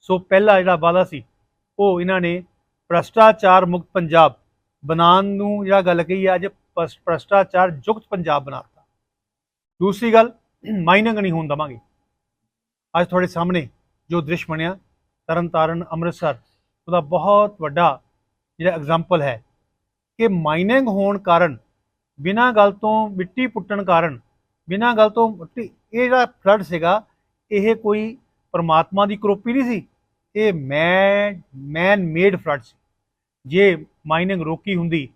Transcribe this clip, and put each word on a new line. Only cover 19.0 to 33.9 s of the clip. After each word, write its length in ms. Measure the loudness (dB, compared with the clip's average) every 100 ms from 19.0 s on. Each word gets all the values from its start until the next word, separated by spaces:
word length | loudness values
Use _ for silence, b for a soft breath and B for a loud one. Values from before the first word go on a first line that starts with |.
| 0 0
ਹੈ 220 | 0 -6 _ _ _ _ _ _ _ -2
ਕਿ 100 | -2
ਮਾਈਨਿੰਗ 600 | 0 -2 -2 0 0 0
ਹੋਣ 300 | -2 -2 -2
ਕਾਰਨ, 400 | 2 2 2 -2 _ _ _ _ _ _
ਬਿਨਾਂ 320 | -4 0 2
ਗੱਲ 200 | 4 2
ਤੋਂ 360 | 2 -2 -2 -2
ਮਿੱਟੀ 380 | -6 -8 -6 -6
ਪੁੱਟਣ 380 | -6 -8 -6
ਕਾਰਨ, 360 | 0 0 0 -6 _ _ _ _ -10
ਬਿਨਾਂ 260 | -4 -2
ਗੱਲ 160 | 2 2
ਤੋਂ 260 | 2 -2 -2
ਮਿੱਟੀ, 340 | -16 -14 -14 _ _
ਇਹ 100 | -4
ਜਿਹੜਾ 240 | 0 2 0
ਫਲੱਡ 360 | _ 0 0
ਸੀਗਾ 440 | 0 -4 0 -2 -4 _ _ _ _
ਇਹ 260 | -2 0 0
ਕੋਈ 420 | -2 -2 -4 -10 _ _ _
ਪਰਮਾਤਮਾ 540 | -6 0 0 0 -2 -2
ਦੀ 100 | -2
ਕਰੋਪੀ 360 | -2 -2 -2
ਨਹੀਂ 100 | -4
ਸੀ, 260 | -2 -4 -8 _ _ _ _ -2
ਇਹ 160 | -2
man, 880 | -2 -4 -2 0 2 2 2 -2 -8 _ -18 -12
man 320 | -4 0 2
made 300 | 0 0 0
flood 280 | 0 -4 -6
ਸੀ। 140 | -8 _ _ _ _ _ _ _ -4
ਜੇ 400 | 2 4 2 -6